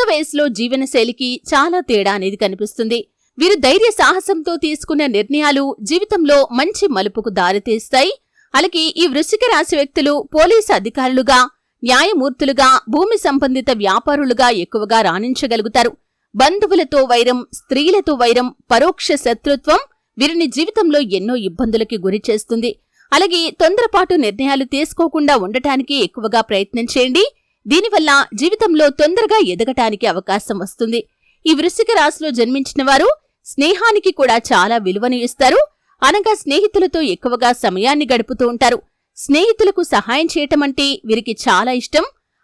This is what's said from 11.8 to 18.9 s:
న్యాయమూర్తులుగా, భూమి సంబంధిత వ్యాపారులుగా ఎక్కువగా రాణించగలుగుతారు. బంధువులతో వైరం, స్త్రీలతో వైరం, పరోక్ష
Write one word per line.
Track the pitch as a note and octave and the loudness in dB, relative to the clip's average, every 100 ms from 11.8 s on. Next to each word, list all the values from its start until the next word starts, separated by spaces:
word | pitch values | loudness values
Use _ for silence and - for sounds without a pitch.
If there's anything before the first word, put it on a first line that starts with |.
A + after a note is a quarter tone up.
న్యాయమూర్తులుగా, | A#3 B3+ F4 F4+ C4+ B3+ C#4 C4 C4 C4 - | 0 2 2 0 -2 -2 0 2 4 4 2
భూమి | D4 G4 A3 | 0 2 0
సంబంధిత | D4+ C#4 C#4 C4 B3+ | 0 0 0 0 -2
వ్యాపారులుగా | A#3 G3+ G3+ - C#4+ C4+ A#3 A#3+ | 0 0 0 0 0 0 2 2
ఎక్కువగా | A3+ - A3 G#3 A3+ | 2 -2 -4 0 2
రాణించగలుగుతారు. | G3 F3 A#3+ B3+ C4 A3+ A3 A#3+ A#3 - _ _ _ G#3 | 2 0 -4 -4 -2 -2 -2 0 0 -2 _ _ _ 0
బంధువులతో | C#4 G4 G4+ F4 D4 C#4+ | 2 2 2 2 2 2
వైరం, | C4 A#3+ A#3+ B3 - | 2 2 2 0 -4
స్త్రీలతో | - - C4+ D#4 F#4+ E4 | -14 -4 0 2 2 2
వైరం, | C4+ A#3+ A#3 B3 - - | 0 2 2 -2 -6 -2
పరోక్ష | A#3 D#4+ | 2 2